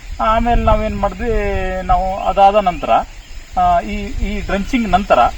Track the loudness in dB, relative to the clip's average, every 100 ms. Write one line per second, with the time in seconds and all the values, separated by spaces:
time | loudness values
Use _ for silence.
0 | -12 -4 0 2 2 2 4 2 0 -2
1 | -4 -4 -2 -2 0 -2 -2 -4 0 0
2 | 0 -4 -2 4 4 6 2 0 0 0
3 | 0 -10 -16 -16 -8 0 2 2 0 -6
4 | -6 -4 -4 -4 -4 -4 -2 -2 2 0
5 | 2 4 2